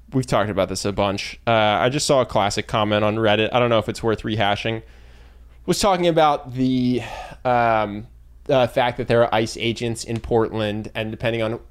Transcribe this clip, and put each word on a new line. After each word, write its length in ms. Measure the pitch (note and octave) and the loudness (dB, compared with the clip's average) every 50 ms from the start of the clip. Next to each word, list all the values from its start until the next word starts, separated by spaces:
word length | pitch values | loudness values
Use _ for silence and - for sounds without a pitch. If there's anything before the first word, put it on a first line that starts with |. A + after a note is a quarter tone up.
| - - - | -20 -4 -4
we've 140 | C3 B2 | -4 -2
talked 240 | - C3+ A2+ G2 G#2 | 0 0 0 0 0
about 180 | G2 F#2+ F#2 F2+ | 0 -2 -2 -2
this 160 | F#2+ F#2 - | -2 -4 -4
a 80 | G2+ G2 | -4 -2
bunch. 460 | G#2 G2+ G2+ F#2+ G2+ - - - - - | 0 0 0 0 -4 -6 -10 -12 -6 -2
Uh, 40 | A#2 | 2
I 380 | A#2 A2 G#2+ G#2+ G#2 D#2+ F2+ B2+ | 2 4 4 4 2 2 2 0
just 180 | C3+ D3+ - | 0 -2 0
saw 140 | - D3 C3 | 2 2 2
a 60 | B2 | 2
classic 400 | - - A2 G2 G2+ - G#2+ G2+ | 2 0 0 0 0 0 -4 -6
comment 380 | - - A2+ G#2+ G#2+ G#2+ G#2 G#2+ | -2 0 0 2 2 2 2 2
on 120 | G#2+ G#2 | 2 0
Reddit. 340 | A2+ A2+ G#2 G#2 G#2+ A2 G#2 - | 2 2 2 4 2 2 2 2
I 60 | B2 | 2
don't 120 | A#2+ A#2+ | 2 4
know 80 | A#2 A2 | 2 2
if 100 | G2+ - | 0 0
it's 140 | G#2+ - - | -6 -4 -2
worth 200 | A2+ G#2+ - - | -2 -2 -2 -2
rehashing. 600 | A#2+ G#2+ A2 G#2 G2+ G2+ G2+ - A2+ A2+ A2+ - - - - - - - - - - - - - - - - - | -4 -2 0 0 0 0 0 -2 -4 -6 -6 -8 -14 -20 -20 -20 -20 -20 -20 -20 -20 -20 -20 -20 -20 -20 -14 -4
Was 120 | - F3 - | -2 -2 0
talking 260 | - G#3 F#3+ F3 F3 | 2 2 2 2 2
about 480 | F3 D#3+ E3 D#3 D3+ D3 - - C3 B2 | 2 4 4 4 4 2 0 -4 -8 -4
the, 480 | B2+ C3 C3 B2+ B2+ B2 B2 B2 A#2 A2 - - - - - - - - | 0 0 2 2 2 2 0 0 -2 -4 -6 -12 -14 -14 -16 -18 -6 -2
um, 640 | B2+ B2 A#2+ A#2+ A#2 A2+ A2 G#2+ G#2 G2+ G#2 A2 - - - - - - - - | 0 2 4 4 4 2 2 0 -2 -4 -10 -12 -14 -20 -20 -20 -20 -20 -16 -4
the 220 | - C#3+ C3 B2 A#2 | 0 2 2 2 2
fact 280 | - C3+ B2 B2 A#2+ | 2 0 0 0 -2
that 120 | - A#2+ - | -4 -2 2
there 140 | A#2 A#2 A#2+ | 4 4 4
are 120 | - - | 4 2
ice 240 | A2 A2+ A2 - - | 0 0 -2 -4 -4
agents 460 | G#2+ A#2 A2+ - A#2+ A#2 A2+ - - | -4 -4 -4 -2 -4 -6 -6 -6 -8
in 140 | - A#2 A2+ | -8 -8 -8
Portland, 680 | - - B2 A2+ A2 - F#2 A2 A2 G#2 G#2 G#2+ G#2+ G#2 - | -4 0 2 2 2 0 -2 -4 -4 -4 -4 -6 -8 -8 -8
and 160 | A2+ A2 A2 | -8 -8 -8
depending 320 | A2 - - A#2 A#2 A2+ A2 | -8 -4 -4 -4 -2 -2 -2
on 180 | A2 A#2 A2 - - | -4 -4 -8 -10 -12